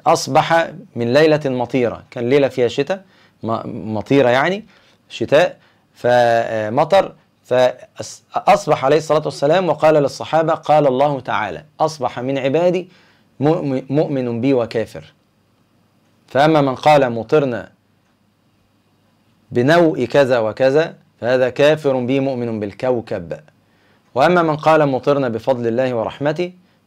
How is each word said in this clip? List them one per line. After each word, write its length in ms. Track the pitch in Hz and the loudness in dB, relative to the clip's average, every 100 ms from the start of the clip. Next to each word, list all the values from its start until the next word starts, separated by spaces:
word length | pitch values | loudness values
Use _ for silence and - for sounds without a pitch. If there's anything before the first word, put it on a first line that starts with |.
| 147 | 0
آه، 60 | |
أصبح 580 | 165 - 151 151 165 165 156 - 117 | 0 0 0 2 0 -2 -10 -14 -6
من 160 | 117 | 0
ليلة 280 | 131 156 151 | 2 4 2
مطيرة، 580 | 147 127 120 131 117 87 - | -2 -4 -4 -2 -2 -4 -14
كان 180 | 127 120 | -6 0
ليلة 200 | 143 131 | 2 2
فيها 200 | - 120 | 0 -2
شتاء، 360 | 127 143 196 - _ _ _ | 0 -4 -6 -10 _ _ _
م-، 520 | 107 113 - 117 95 | -6 -6 -8 -12 -8
مطيرة 340 | 107 - 139 123 | -6 0 4 4
يعني، 360 | 123 160 196 - _ _ _ _ | 2 0 -4 -10 _ _ _ _
شتاء، 500 | - 113 147 180 - _ _ _ | -8 0 2 2 -4 _ _ _
فمطر، 1200 | _ 123 123 120 117 113 110 107 123 156 196 160 - _ _ | _ 0 2 4 2 0 -4 -4 -2 2 2 0 -8 _ _
فأص-، 800 | - 123 127 - - - 110 - _ | -2 2 2 0 -16 -16 -16 -18 _
أصبح 500 | 120 - 196 - 127 | -2 2 2 2 0
عليه 120 | 135 151 | 2 0
الصلاة 260 | 151 151 | 2 -2
والسلام 440 | 151 - 143 180 175 | -2 -2 0 0 0
وقال 260 | 143 156 | 2 4
للصحابة، 600 | 156 135 - 113 156 160 | 4 2 -4 -2 0 0
قال 320 | 156 - 151 143 | -2 2 2 4
الله 340 | 127 147 135 | 2 0 -2
تعالى: 440 | 117 104 104 76 78 - | -6 -6 -4 -8 -12 -4
"أصبح 400 | 156 151 123 131 | -4 -2 -8 -6
من 180 | 127 139 | -6 -4
عبادي 500 | 135 131 180 180 175 _ _ _ _ - | -2 0 0 0 -6 _ _ _ _ -2
مؤم-، 420 | 143 170 147 131 131 | 0 0 -2 -6 -2
مؤمن 500 | 139 165 135 123 117 | -2 0 -2 -4 -2
بي 140 | 135 | 0
وكافر". 580 | 131 113 120 104 80 - _ _ _ _ _ _ _ _ _ _ _ _ | 0 0 -4 -6 -12 -20 _ _ _ _ _ _ _ _ _ _ _ _
فأما 320 | 127 151 156 | 2 4 4
من 140 | 139 | 0
قال: 380 | 127 147 151 127 | 0 4 4 2
"مطرنا 580 | 117 110 156 139 110 85 _ _ _ _ _ _ _ _ _ _ _ _ _ _ _ _ _ - | -2 0 0 0 -6 -10 _ _ _ _ _ _ _ _ _ _ _ _ _ _ _ _ _ -6
بنوء 520 | 120 131 170 165 127 | 0 2 4 4 0
كذا 340 | 120 147 131 127 | 0 2 2 2
وكذا"، 560 | 110 104 131 143 175 - _ - | -2 0 0 2 -2 -8 _ -8
فهذا 300 | 113 127 127 | -2 0 0
كافر 500 | 123 147 151 147 131 | 2 2 2 0 -2
بي 200 | 123 135 | 0 -2
مؤمن 400 | 135 127 120 110 | -2 -4 -6 -6
بالكوكب. 800 | 104 - 127 123 113 104 85 73 - _ _ _ _ _ _ | -8 -6 -4 -4 -4 -10 -10 -14 -16 _ _ _ _ _ _
وأما 280 | 120 156 180 | 0 2 2
من 140 | 165 147 | 0 0
قال: 320 | 151 160 143 | 2 2 2
"مطرنا 400 | 127 143 143 131 | 0 0 0 -2
بفضل 380 | 110 135 123 117 | -4 -4 -2 -2
الله 280 | 113 131 | -2 -2
ورحمته"، 580 | 120 98 - 143 156 180 180 _ _ | -2 -6 -4 -6 -4 -8 -10 _ _